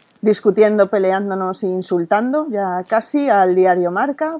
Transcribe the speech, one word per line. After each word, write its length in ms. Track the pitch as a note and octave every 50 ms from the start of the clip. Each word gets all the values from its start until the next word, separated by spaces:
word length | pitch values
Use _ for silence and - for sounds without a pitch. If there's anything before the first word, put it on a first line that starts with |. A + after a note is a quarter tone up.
| _ _ _ _
discutiendo, 680 | - G#3+ G#3 - - G#3+ F#3 G3+ G#3+ G#3 G#3+ G#3 G3+ F#3+
peleándonos 720 | A3+ G#3 F#3+ F#3 F#3+ F#3+ G3+ G3+ F#3+ F#3+ F#3+ F#3 F#3+ F#3 -
e 60 | F#3+
insultando, 760 | F#3 F#3 F3+ - F#3+ F3 E3+ E3 G3+ G#3 A#3 B3+ C4 D4+ D4+ D#4+
ya 360 | A3 G3+ G3 F#3 F3+ F3+ F#3 -
casi, 400 | - A3 A3 - - D4 C#4+ C#4
al 260 | G#3+ G3+ F#3+ F#3 F3+
diario 380 | F#3 F#3 F#3 F3+ F3+ F3+ F3 F3+
Marca, 460 | F#3+ A#3+ C#4 C#4 - D#4 D#4 E4